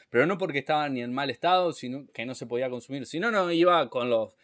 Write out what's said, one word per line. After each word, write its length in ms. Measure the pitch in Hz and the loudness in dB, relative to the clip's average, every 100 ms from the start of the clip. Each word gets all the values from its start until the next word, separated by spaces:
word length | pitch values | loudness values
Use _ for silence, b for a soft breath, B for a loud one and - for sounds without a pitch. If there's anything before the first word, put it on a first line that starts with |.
| b | b
pero 160 | 120 156 | 4 4
no 100 | 185 | 2
porque 220 | 180 139 | -2 -2
estaban 340 | 147 151 147 | 0 0 0
ni 80 | 127 | -4
en 100 | 120 | -4
mal 200 | 131 139 | -4 -4
estado, 400 | - 170 185 175 | -2 2 4 2
sino 340 | - 127 135 123 | -2 -10 -10 -12
que 140 | - 120 | -10 -10
no 80 | 123 | -8
se 100 | 123 | -6
podía 240 | 120 127 | -4 -4
consumir. 380 | 123 - 139 117 | -6 -10 -10 -8
Si 120 | 160 | -4
no, 120 | 226 | -2
no 200 | 208 175 | 0 2
iba 380 | 165 175 170 127 | 4 6 4 2
con 220 | 127 120 | -2 0
los 240 | 113 104 _ | 0 0 _